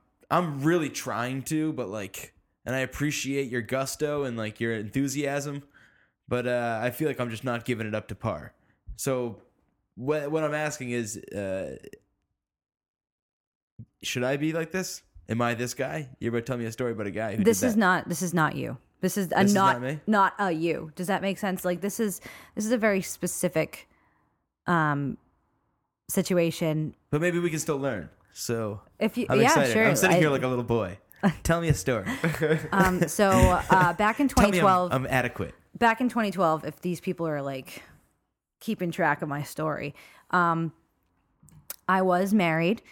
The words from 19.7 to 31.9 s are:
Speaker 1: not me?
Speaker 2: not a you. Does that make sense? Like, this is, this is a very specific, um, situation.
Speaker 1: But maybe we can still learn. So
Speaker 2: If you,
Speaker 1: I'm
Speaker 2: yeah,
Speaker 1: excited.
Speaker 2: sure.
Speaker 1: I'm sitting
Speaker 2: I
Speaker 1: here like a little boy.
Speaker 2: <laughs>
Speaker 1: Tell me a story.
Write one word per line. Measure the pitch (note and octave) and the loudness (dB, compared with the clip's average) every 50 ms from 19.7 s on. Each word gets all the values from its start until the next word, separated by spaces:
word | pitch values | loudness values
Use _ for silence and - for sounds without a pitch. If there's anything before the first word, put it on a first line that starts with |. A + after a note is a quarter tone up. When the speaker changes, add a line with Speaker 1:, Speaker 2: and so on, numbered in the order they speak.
| F3+ A#2+ | 4 2
Speaker 1:
not | |
me? | B2 C3+ D#3 D3 - | -2 -4 -4 -4 0
Speaker 2:
not | G#3 G#3+ G3+ G3 F3+ - - | 2 4 4 4 4 2 0
a | G3+ F#3 | -2 0
you. | E3 D#3 E3 E3+ D3+ - E3 D#3 - | 0 0 0 0 -2 -2 -6 -10 -10
Does | - F3+ E3 | -8 -4 -2
that | F#3+ E3 | -2 -2
make | F#3 G3 F3+ - | -2 -2 -4 -2
sense? | - G3 B2 - - | -4 -4 -4 -2 -2
Like, | F3+ F3+ E3+ | -2 -2 -2
this | F3+ G3+ - - | -4 -4 -2 -2
is, | A3+ G#3 F3+ - - - - - - - - | -2 -2 -4 -6 -12 -16 -18 -20 -20 -12 -8
this | - G#3 | -4 -2
is | G#3+ | 0
a | B3+ A3+ | 0 2
very | A3 G#3+ G3+ F#3+ | 2 2 2 2
specific, | F3+ - - - - F3 - - - E3+ - D#3+ D#3 - - - - _ _ _ _ _ _ _ _ _ _ _ _ _ _ _ - - | -2 -4 -8 -6 -6 -6 -4 -2 -2 -2 0 0 -2 -2 -6 -16 -20 _ _ _ _ _ _ _ _ _ _ _ _ _ _ _ -2 0
um, | F3 E3 D#3 D3+ C#3+ C#3+ C#3+ C3+ - - _ _ _ _ _ _ _ _ _ _ _ _ _ _ _ _ _ - | 2 2 2 2 0 0 -2 -4 -6 -8 _ _ _ _ _ _ _ _ _ _ _ _ _ _ _ _ _ -4
situation. | - G3 F3 - F#3+ F3 E3+ E3 - - F3 D#3+ D#3 D#3 D#3 C3 - _ _ - | -2 -2 0 2 2 2 2 2 0 0 -2 0 0 0 -2 -4 -8 _ _ -2
Speaker 1:
But | D3 D3+ | 0 0
maybe | E3+ F3+ E3+ F3 | 2 2 2 0
we | F3 E3+ | 0 0
can | D3+ D3+ | -2 -2
still | - - D3 C3+ | -2 -2 -2 -2
learn. | C#3 C3+ A#2 F#2+ D2 - _ _ _ _ | -2 -4 -4 -4 -8 -10 _ _ _ _
So | - - - - A#2 A2+ A2 G#2 G#2+ G#2 - _ _ - | -14 -8 -6 -4 -4 -2 -4 -4 -6 -10 -14 _ _ -2
Speaker 2:
If | G#3+ A3 - B3 | -2 -2 -2 -2
you, | A#3 - | -2 2
Speaker 1:
I'm | - G#3+ | 4 6
Speaker 2:
yeah, | A3+ | 6
Speaker 1:
excited. | C4+ E4 D4+ C#4 - | 6 6 6 4 4
Speaker 2:
sure. | - A3 A3 - | 4 4 4 4
Speaker 1:
I'm | - | 4
sitting | - F#3+ - E3+ | 4 4 6 6
Speaker 2:
I | F3+ | 6
Speaker 1:
here | E3 D3+ | 6 4
like | C#3 C3 | 4 2
a | B2+ B2+ | 0 0
little | B2+ B2 A#2+ | 0 0 0
boy. | G#2+ A#2 A2+ G2+ F2 F#2 - _ _ - - | 0 0 0 0 -2 -6 -12 _ _ -4 0
Speaker 2:
<laughs> | - F#3+ - - | 0 0 0 0
Speaker 1:
Tell | - F3 E3 E3+ | 0 0 0 2
me | E3+ D#3+ | 4 2
a | C#3+ | 2
story. | - - C#3 | 2 2 -2